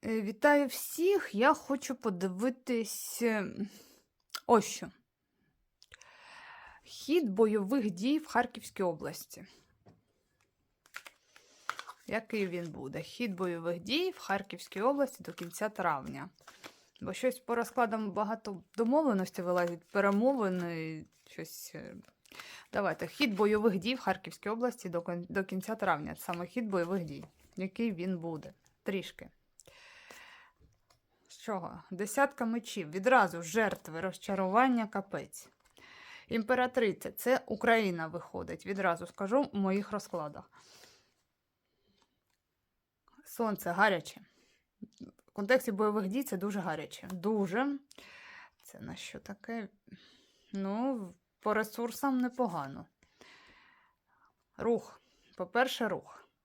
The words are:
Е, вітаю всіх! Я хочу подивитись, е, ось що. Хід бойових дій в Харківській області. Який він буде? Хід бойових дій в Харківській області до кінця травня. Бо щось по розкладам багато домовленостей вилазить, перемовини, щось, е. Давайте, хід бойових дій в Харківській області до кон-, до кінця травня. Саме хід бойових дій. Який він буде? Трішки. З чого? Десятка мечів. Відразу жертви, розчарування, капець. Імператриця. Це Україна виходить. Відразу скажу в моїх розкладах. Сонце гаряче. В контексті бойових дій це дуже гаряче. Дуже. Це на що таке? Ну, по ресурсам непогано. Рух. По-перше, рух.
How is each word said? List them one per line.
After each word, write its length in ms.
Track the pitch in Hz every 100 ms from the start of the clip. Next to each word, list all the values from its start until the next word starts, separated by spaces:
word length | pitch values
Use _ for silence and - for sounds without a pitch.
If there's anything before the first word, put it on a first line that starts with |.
| 233
Е, 140 | 220
вітаю 460 | 202 214 294 294 277
всіх! 680 | - - - 349 392 - 202
Я 180 | 254
хочу 420 | 285 - 269 - 254
подивитись, 1200 | 226 180 190 180 247 254 - 233 220 - - -
е, 240 | 233 220 185 - 214 - - - _ _ _ - -
ось 180 | 233 208
що. 220 | - 175 - _ _ _ _ _ _ _ _ _ - - - - - - - - -
Хід 460 | - - - 330 262
бойових 640 | 190 220 214 190 277 214
дій 280 | 170 233 311
в 80 | 311
Харківській 560 | 233 240 - - -
області. 640 | 185 160 143 160 - - 190 - _ _ - _ _ _ _ _ _ _ _ _ _ - - _ _ - _ - - - - - -
Який 400 | 208 220 220 190
він 240 | 175 170
буде? 300 | - 135 151
Хід 340 | 151 - 240 180
бойових 440 | 185 170 165 175
дій 320 | 196 285 370
в 60 | -
Харківській 640 | - 196 196 175 - 190
області 420 | 233 285 269 -
до 100 | -
кінця 360 | - 175 160 214
травня. 600 | 214 180 143 139 139 160 _ - - - - _ _
Бо 120 | -
щось 260 | 185 254 254
по 160 | - 233
розкладам 560 | 233 - 233 220 214
багато 520 | 185 208 226 - 185 - -
домовленостей 680 | 226 285 302 196 185 - 180
вилазить, 380 | 180 175 170 _
перемовини, 1120 | 202 202 202 247 277 202 180 175 165 160 156 160 _ -
щось, 440 | - 160 - - -
е. 200 | - - - _ _ - - - -
Давайте, 340 | - 196 156 170
хід 280 | - 285 196
бойових 420 | 208 214 220 190
дій 180 | 190 254
в 40 |
Харківській 500 | - 190 - - 202
області 400 | 226 247 240 185
до 120 | 170
кон-, 240 | 170 175 175
до 140 | 196
кінця 320 | 190 190 185 220
травня. 400 | 196 156 151 151
Саме 300 | - 170 175
хід 240 | - 226
бойових 340 | 190 170 190
дій. 220 | 165 143 - _ _ -
Який 360 | 190 - 233
він 260 | 175 185 180
буде? 360 | 165 160 147 - _ _
Трішки. 460 | - 196 165 - - _ _ _ - - - - - - - - - _ _ _ _ _ _ _ _ -
З 20 |
чого? 460 | - 196 170 165 -
Десятка 540 | 180 208 277 277 277 226
мечів. 460 | 233 226 - 156
Відразу 500 | 175 196 254 190 170
жертви, 600 | 165 202 214 180 - 160
розчарування, 840 | 185 180 - 196 185 208 262 240 214
капець. 600 | 196 196 156 - - - _ _ _ - - - - -
Імператриця. 840 | 226 220 254 254 254 226 170 -
Це 300 | - 240 254 -
Україна 600 | 214 233 226 208 170 160
виходить. 580 | 165 - 180 165 160 185
Відразу 420 | 196 190 170 175
скажу 340 | - 196 254
в 140 | 285 202
моїх 360 | 190 196 202
розкладах. 600 | 208 - 175 151 - - - - - - _ _ _ _ _ _ _ _ _ _ _ _ _ _ _ _ _ _ _ _ _ _ - -
Сонце 460 | - 226 196 185
гаряче. 500 | 175 214 180 - - - _ _ _ _ _ - _ - _ _
В 40 |
контексті 380 | - 202 254 254
бойових 360 | 196 214 208 190
дій 160 | 226
це 140 | - 185
дуже 220 | 202 202
гаряче. 480 | 170 156 147 - -
Дуже. 720 | 185 190 220 196 202 277 277 _ - - - - - - _
Це 160 | - -
на 160 | - -
що 240 | - -
таке? 480 | - 202 - 233 196 _ - - - - _ _ _
Ну, 600 | 196 190 208 262 247 185 - _ _
по 140 | 214
ресурсам 680 | 214 220 - 233 226 277 254
непогано. 640 | 247 247 233 165 135 - 160 _ _ _ - - - - - _ _ _ _ _ _ _ _ -
Рух. 440 | 214 233 - - _ _ _ -
По-перше, 500 | 180 233 262 - 226
рух. 420 | 180 - - - _